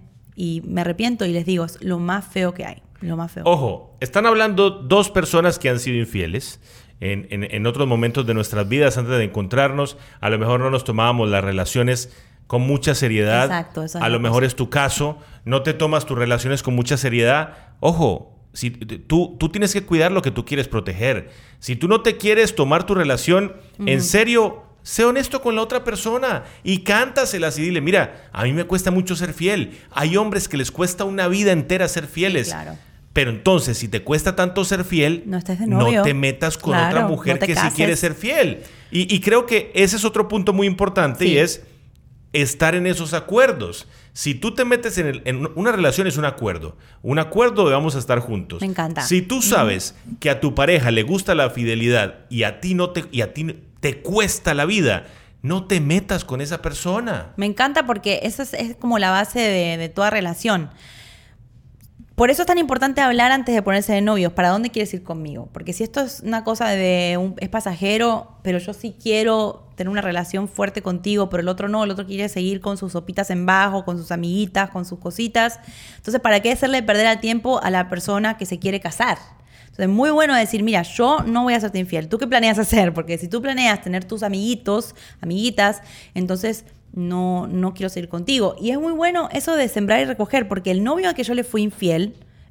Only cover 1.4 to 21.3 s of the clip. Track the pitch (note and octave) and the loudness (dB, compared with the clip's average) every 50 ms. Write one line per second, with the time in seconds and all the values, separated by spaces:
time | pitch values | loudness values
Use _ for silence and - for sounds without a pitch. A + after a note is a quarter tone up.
1.4 | E3 F3+ F#3 E3+ E3 E3 - - - F#3 F3+ E3+ E3+ F3 F#3 G3+ G3 - - G3 | 0 0 0 0 -2 -4 -8 -8 -4 -4 -2 -2 -2 -2 -2 -4 -6 -6 -4 -2
2.4 | F3+ F3 F3+ F#3 - - - - - - - - F#3+ E3 E3 E3 E3+ E3 - - | -2 -2 -2 -6 -10 -12 -14 -16 -20 -20 -18 -10 -8 -6 -6 -6 -6 -8 -10 0
3.4 | D#3 E3+ F3+ D3 C3 G#2+ E2 D#2+ - - - - C3 B2 - G3+ A3 A#3 A3 A3 | 2 2 4 4 2 -2 -4 -6 -10 -18 -10 -10 -8 -2 0 2 4 4 4 4
4.4 | A3 G#3+ G3 F#3+ G3+ F#3+ F#3+ F#3+ C3 B2+ F#3+ G#3 F#3+ G3 - F#3 D#3+ - E3+ E3 | 4 2 4 4 4 2 2 -2 0 4 4 4 4 4 2 0 0 4 4 4
5.4 | F3 F3 E3 - - C3 B2 A#2+ A#2+ C3 B2 A#2 A#2 - - G2 E2+ D#2+ F2+ G#2+ | 4 4 2 2 0 0 0 0 0 -2 -2 -2 -2 -2 -2 -4 -2 -2 -4 -6
6.4 | - - - - - - - - - - - - F2+ G2 G2+ G2+ G2 - G2+ G2 | -6 -8 -14 -18 -20 -20 -20 -20 -20 -20 -12 -6 -4 -4 -4 -4 -6 -6 -6 -6
7.4 | G#2 - - G#2 G#2+ A#2 - C#3 C#3+ C3 A#2+ A#2 A#2 A#2 A#2 C#3 B2 A2+ A2 A2 | -6 -4 -4 -2 0 0 0 0 0 2 2 2 2 0 0 0 0 0 0 0
8.4 | G#2 - G#2+ G#2+ G2+ G2 B2+ C#3+ D3 C3 A#2 B2+ A#2+ A#2+ B2+ A#2+ G#2+ G2 - G#2+ | 0 0 -2 -2 0 0 2 4 4 4 4 2 -2 0 0 0 0 0 -2 -4
9.4 | F#2+ F#2+ A#2+ C3 C#3 C3+ C#3 C#3+ C#3+ C#3 - - - - - - - G#2 G2 G#2+ | -4 0 2 2 2 2 2 -2 -4 -4 -6 -12 -20 -20 -12 -4 -2 0 0 0
10.4 | A2 A#2 B2 B2 C3 C3+ C3+ B2 B2 - A2 A2 A2+ A#2+ A#2+ A#2+ A2 G#2 G2+ G2 | 2 2 2 2 2 0 0 0 -2 -2 0 2 2 2 4 2 2 2 2 2
11.4 | G2 G2 F#2+ F#2+ F#2 - - B2 A#2+ B2 B2+ B2 - - - - - - - - | 0 0 -2 -2 -2 -2 0 0 2 2 0 -2 -4 -10 -16 -20 -20 -20 -20 -20
12.4 | - - B2 A#2 B2+ C3+ C#3+ C3 - D#3 C3+ - C#3 A2+ A2 G#2+ G#2 G#2+ A2+ A#2+ | -8 -4 -2 0 2 2 0 2 2 0 0 2 0 2 2 2 2 4 4 4
13.4 | C3 C#3 F#3 E3+ E3 - - D#3+ D#3 D#3 - E3+ A#2 A#2 A#2 A#2 A#2+ A2+ A#2 B2 | 2 2 0 -4 -4 -6 -8 -8 -8 -8 -4 -2 0 0 0 0 2 2 4 4
14.4 | C3 B2+ - - B2 - - D3 C#3 C3+ - - D3 D3 D3 - - - - - | 2 2 0 -2 -4 0 0 0 2 2 0 -2 -2 -4 -4 -8 -14 -20 -20 -12
15.4 | - A2+ C3 C3+ C3+ D#3 D#3 D#3 D#3 D3+ D#3 D3 D3 - C3 A#2+ A#2+ A#2+ A#2+ A2+ | -4 -2 0 0 0 0 0 0 0 2 2 0 0 -2 -2 0 2 2 2 0
16.4 | B2 C3 C#3 C3 - B2+ B2 B2 A#2+ - D3 A#2+ C#3 B2+ A#2 A#2+ A#2 A#2+ C#3 D3+ | 2 0 -2 -2 0 0 0 0 2 2 0 0 2 2 2 4 4 4 4 2
17.4 | D#3 D#3 - - - - - - - D#3 E3 E3 D#3 A2 F2+ - - - - - | 0 -4 -10 -18 -20 -20 -8 0 0 2 2 4 2 2 0 -2 -6 -14 -20 -20
18.4 | - - - - B2 A#2+ A#2+ - A2 A2 A2 E2 - - D#3 E3+ F3 F3 F3 - | -20 -18 -10 -6 -6 -6 -6 -8 -10 -12 -12 -12 -4 2 2 2 2 0 -2 -4
19.4 | D#3+ D#3 - G3+ G#3 F#3 G3 G3+ G3 - E3+ D#3+ D#3+ F3+ F#3+ F3+ - C3+ F#2+ A#2+ | -4 -4 0 0 0 0 0 -2 -2 0 2 4 4 4 2 2 0 0 -4 -4
20.4 | A2+ - D3 C#3+ A#2+ - - G#2+ F#2 G2 F2+ F#2+ A#2 C3+ B2 F#2 F2+ - | -6 -4 -4 -4 -2 -2 -4 -4 -4 -4 -4 -2 -2 0 -2 -2 -6 -10